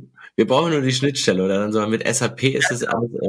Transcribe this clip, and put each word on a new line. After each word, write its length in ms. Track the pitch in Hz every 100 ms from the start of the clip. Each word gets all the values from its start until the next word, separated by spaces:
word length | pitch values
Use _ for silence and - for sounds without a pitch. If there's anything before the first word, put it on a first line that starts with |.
| - _ - -
wir 100 | 110
brauchen 240 | 127 170
nur 100 | 151
die 120 | 131
Schnittstelle, 520 | 127 139 135 - 95
oder 140 | 95 98
dann 140 | 104
so 120 | 107 107
mit 160 | 113
S 200 | - 120
A 60 | 117
P 200 | - 131
ist 220 | 131 156
es 140 | 120
alles 260 | - 113 117 -